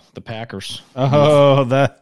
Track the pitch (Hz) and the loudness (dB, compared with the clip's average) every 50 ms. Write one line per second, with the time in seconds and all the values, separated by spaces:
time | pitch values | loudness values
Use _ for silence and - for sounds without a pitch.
0 | _ _ - - - - 95 107 117 - 101 95 - - - - - _ - 123 | _ _ -20 -20 -16 -14 -14 -14 -14 -14 -14 -14 -14 -14 -16 -16 -18 _ -8 -4
1 | 135 135 143 147 143 151 147 143 143 139 135 139 135 120 135 139 139 - - _ | -2 0 2 2 2 4 4 4 4 4 4 2 0 0 0 -2 -2 -2 -4 _